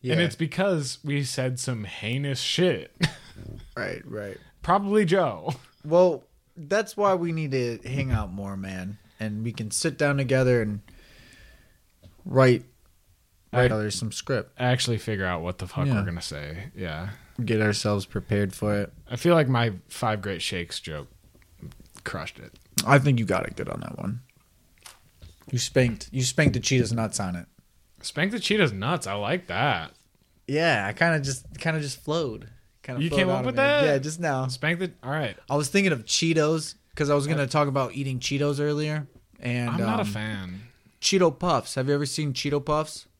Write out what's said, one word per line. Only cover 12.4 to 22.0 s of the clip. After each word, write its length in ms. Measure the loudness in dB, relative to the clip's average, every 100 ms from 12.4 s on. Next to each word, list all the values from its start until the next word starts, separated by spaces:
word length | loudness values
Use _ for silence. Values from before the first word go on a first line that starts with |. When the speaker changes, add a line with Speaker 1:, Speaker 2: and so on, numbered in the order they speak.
| 6 6 0 _ _ _ _ _ _ _ _
Speaker 1:
write 180 | 2 4
Speaker 2:
I 20 |
Speaker 1:
others 200 | 4 -2
some 180 | -2 -6
script. 400 | -6 -4 -4 -4 -2
Speaker 2:
actually 400 | 2 2 2 -2
figure 260 | -2 -2
out 160 | -2 -2
what 140 | -4 -6
the 80 | -6
fuck 200 | -2 2
Speaker 1:
Yeah. 80 |
Speaker 2:
we're 100 | 2
gonna 160 | 0 -4
say. 480 | -8 -10 -10 -10 -12 -8
Yeah. 340 | -8 -6 -8 -10 -14 -6
Speaker 1:
Get 200 | 0 2
ourselves 420 | 2 0 0 -2
prepared 480 | -2 -8 -2 0 0
for 200 | -2 -2 0
it. 140 | -2 -10 -12
Speaker 2:
I 60 | -2
feel 180 | 4
like 140 | 4 4
my 240 | 2 0 -2 -12
five 320 | -4 -2 -2
great 220 | -4 -4
shakes 360 | -4 -6 -6 -8
joke 280 | -8 -10 -12 -20 -20 _ -20 -18 -18 -18 -20 -14